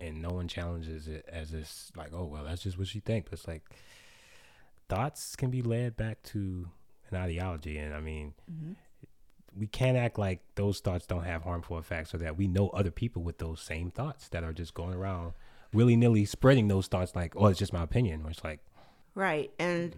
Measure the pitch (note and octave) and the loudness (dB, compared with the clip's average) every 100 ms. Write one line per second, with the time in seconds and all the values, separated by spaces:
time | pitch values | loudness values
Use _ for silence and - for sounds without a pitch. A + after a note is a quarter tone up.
0 | E2+ D#2 E2 F2+ F2 - F2 E2+ D#2+ D#2+ | -10 -6 -4 -4 -4 -4 -4 -4 -6 -8
1 | D#2 D#2 - E2+ D#2 D#2+ D2+ - - E2+ | -8 -10 -10 -10 -8 -8 -10 -14 -16 -14
2 | D2+ E2+ F2 D2 D2 E2+ G2+ F#2 F#2+ G#2+ | -10 -8 -6 -6 -6 -6 -4 -4 -4 -4
3 | - A2+ - - - E2 - - - - | -2 -2 -2 -10 -10 -12 -12 -20 -20 -20
4 | - - - - - - - - - F#2 | -20 -20 -20 -20 -20 -20 -20 -16 -4 -2
5 | C3+ - - - B2+ B2+ A#2 A#2 A#2+ A#2 | -2 -4 -10 -4 -2 0 0 0 0 -2
6 | A2 A2+ - G#2 G2 F#2 F2 - - - | -4 -6 -8 -4 -4 -4 -8 -12 -20 -20
7 | - F#2 F2+ E2+ F#2 E2 D#2 D2+ D2+ D2+ | -8 -2 -2 -2 -2 -4 -6 -6 -6 -6
8 | D#2 D#2 D2+ - - D#3+ D#3 F#3+ - - | -6 -6 -8 -12 -12 -10 -10 -12 -16 -20
9 | - - - - - F#2+ G#2+ - C3 B2+ | -20 -20 -20 -20 -14 -6 -4 2 4 4
10 | A#2+ - G2 F#2 - - G2+ G2 - F2+ | 2 0 0 -2 -6 -2 0 0 0 -2
11 | - F2+ E2+ E2 E2+ F2 E2+ E2+ D#2 E2+ | -2 -4 -2 -4 -4 -6 -4 -6 -6 -6
12 | D#2+ E2 E2 D#2+ G2 F2+ G2+ - F#2+ - | -6 -6 -4 0 2 4 4 4 0 0
13 | A#2+ - E2+ E2 E2 D#2+ - D#2+ F2 - | -2 -2 -6 -4 -6 -6 -6 -6 -4 -4
14 | C#3+ - - F2 E2 D#2+ E2+ - F2 F#2 | -6 -6 -8 -6 -4 -6 -8 -6 -6 -4
15 | F#2+ F#2 E2+ - - - - G#2 A#2+ A#2 | -4 -4 -6 -10 -14 -20 0 6 8 10
16 | A#2+ A2 G2+ - C3 C3+ G#2 G2 F#2 F#2+ | 8 6 4 6 8 8 8 4 2 0
17 | F2+ - E2+ - G#2 F2+ G2+ F2 E2 A#2+ | 0 -2 -4 6 8 8 2 0 0 2
18 | A#2+ D#2 D#2 D#2+ E2 D2+ - - - - | 2 0 -6 -6 -8 -8 -12 -20 -20 -20
19 | - - F#3+ D3+ C#3 - F3 F3 E3+ | -12 -2 0 0 -2 -2 0 0 -2